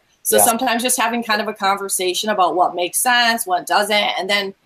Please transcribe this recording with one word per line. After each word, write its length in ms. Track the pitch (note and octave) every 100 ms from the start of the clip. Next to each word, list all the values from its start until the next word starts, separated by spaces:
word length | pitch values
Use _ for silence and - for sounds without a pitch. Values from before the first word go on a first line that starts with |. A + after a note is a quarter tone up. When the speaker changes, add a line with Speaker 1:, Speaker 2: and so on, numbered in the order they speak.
| _ _
Speaker 1:
So 140 | - G#3+
Speaker 2:
Yeah. 80 |
Speaker 1:
sometimes 400 | A3 A#3 C4 A#3
just 120 | B3 -
having 280 | A#3 A#3+
kind 160 | A3+ G#3+
of 80 | G#3
a 60 |
conversation 760 | G3+ G3 G3 G3 - F#3 F3+ G#3+
about 240 | G3 F3
what 220 | E3+ E3 F3
makes 220 | F3 -
sense, 460 | B3+ A#3+ A#3 G3+ F#3
what 180 | F3 C#3
doesn't, 260 | F#3 G#3 G#3
and 340 | G#3 - F#3+
then 240 | G3+ G3 -